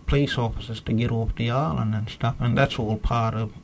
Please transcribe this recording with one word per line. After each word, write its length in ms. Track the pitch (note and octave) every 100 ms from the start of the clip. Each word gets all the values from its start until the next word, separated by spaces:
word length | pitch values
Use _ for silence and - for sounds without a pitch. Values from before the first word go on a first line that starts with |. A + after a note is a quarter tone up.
| -
police 320 | C#3+ C#3+ -
officers 440 | A2+ - A#2 A2
to 120 | -
get 180 | A2 A#2
off 240 | A#2 A2+ -
the 140 | A#2
island 460 | B2+ D#3+ C#3 A2 G#2+
and 140 | G#2+
stuff, 260 | - A#2 -
and 180 | A#2 -
that's 200 | - -
all 200 | G#3+ G#3+
part 360 | - A#2+ A2+
of 200 | G#2+ A2 -